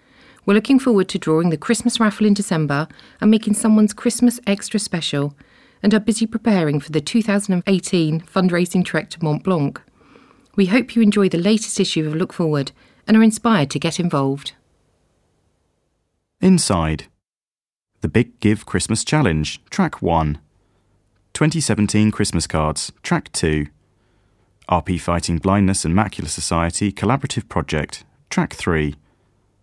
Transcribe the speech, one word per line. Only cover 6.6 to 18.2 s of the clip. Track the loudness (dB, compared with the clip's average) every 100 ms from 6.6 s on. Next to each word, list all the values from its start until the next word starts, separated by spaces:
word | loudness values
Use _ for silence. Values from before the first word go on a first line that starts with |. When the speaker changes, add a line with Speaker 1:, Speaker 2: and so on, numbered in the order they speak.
| 2 0
Speaker 1:
for | -2
the | -4
two | -2 0
thousand | 0 0 0
and | -2 0
eighteen | 0 0 0 0 -2
fundraising | -4 0 2 2 0 0
trek | 0 -2 -6
to | -6
Mont | -4 -2
Blanc. | 0 0 -2 -6 -16 _ _ -20 _ _ _ 0
We | 2
hope | 2 0 2
you |
enjoy | 2 4 2
the | 0
latest | 0 0 0 -2
issue | -2 -2 -2
of |
Look | -2 -4
Forward | -2 -2 0 -4 -10 _ _ 2
and | 4
are |
inspired | 6 4 2 2 0
to | -2
get | -4 -2
involved. | -2 0 0 -2 -8 -18 _ _ _ _ _ _ _ _ _ _ _ _ _ _ _ _ _ _
Speaker 2:
Inside. | 4 4 4 0 0 -2 -8 _ _ _ _ _ _ _ _ _
The | -2
Big | 0